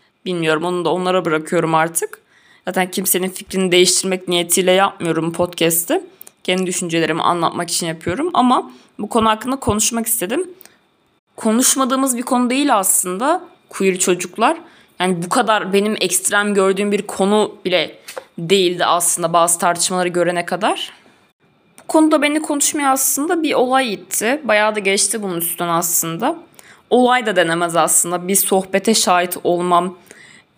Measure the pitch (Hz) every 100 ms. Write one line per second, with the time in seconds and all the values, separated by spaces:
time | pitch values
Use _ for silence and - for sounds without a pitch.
0 | _ _ 185 175 160 156 170 180 165 175
1 | 180 185 170 156 156 175 165 160 165 165
2 | 415 - _ _ _ _ - 190 185 190
3 | 190 190 185 185 - 190 185 175 180 -
4 | 190 185 185 175 170 196 185 185 196 -
5 | 175 160 160 170 175 - 165 165 - 339
6 | - - - _ - 185 185 190 175 165
7 | 156 160 - 175 165 - 170 - 170 165
8 | - 185 349 - 247 277 - - _ -
9 | 208 240 220 220 247 262 247 208 - 233
10 | 226 - 185 269 370 - - _ _ _
11 | _ _ _ - 226 220 254 277 262 262
12 | 269 240 254 247 247 254 285 220 185 -
13 | 185 185 269 349 - - - - 190 185
14 | - 180 185 - 240 330 - - _ -
15 | 180 175 175 254 220 214 185 196 208 220
16 | 185 - - 208 208 202 190 190 208 208
17 | 202 - 196 214 208 - 185 175 - -
18 | - - - - 165 196 175 175 139 170
19 | 170 - 165 170 170 - 185 170 - 185
20 | 180 175 170 175 175 180 220 392 - -
21 | _ _ _ _ _ _ _ - - -
22 | 311 311 294 302 311 294 - 302 277 269
23 | - - 311 349 311 156 247 262 254 185
24 | - - 214 294 262 214 214 208 196 202
25 | - 226 202 170 170 - 175 170 175 -
26 | 165 165 240 330 - - - - - 233
27 | 247 247 220 185 165 165 175 165 156 -
28 | 170 175 180 196 - 190 190 196 196 214
29 | - 180 180 - - 175 180 175 180 180
30 | - - - - _